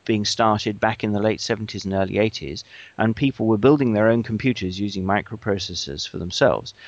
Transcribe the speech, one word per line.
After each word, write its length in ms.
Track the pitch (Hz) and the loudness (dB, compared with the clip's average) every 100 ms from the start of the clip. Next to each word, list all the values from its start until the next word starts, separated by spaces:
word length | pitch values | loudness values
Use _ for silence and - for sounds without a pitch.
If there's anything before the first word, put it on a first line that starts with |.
being 200 | - 107 | -2 0
started 560 | 101 - 113 107 110 104 | 0 2 2 2 0 -2
back 240 | 110 110 | -2 0
in 80 | 110 | -2
the 80 | 104 | 0
late 200 | 110 104 | 0 0
seventies 440 | - 110 107 101 | -2 -4 -4 -8
and 100 | 95 | -4
early 240 | 98 95 98 | -2 0 2
eighties, 460 | 107 - 71 73 - - - - | 0 -2 -10 -10 -14 -20 -12 -2
and 160 | 110 | 0
people 320 | 110 139 - 110 | 2 0 0 2
were 100 | 107 | 4
building 360 | 131 151 127 | 6 6 4
their 160 | 104 110 | 4 4
own 160 | 117 | 4
computers 560 | 113 110 135 117 92 90 | 0 -2 -2 -2 -4 -4
using 240 | 101 98 | -6 -4
microprocessors 1040 | 92 101 - 110 110 98 90 87 - 71 - | 0 0 -2 -8 -4 -4 -4 -8 -8 -8 -10
for 100 | - | -8
themselves. 560 | 87 - 131 57 - - | -6 2 2 2 -4 -18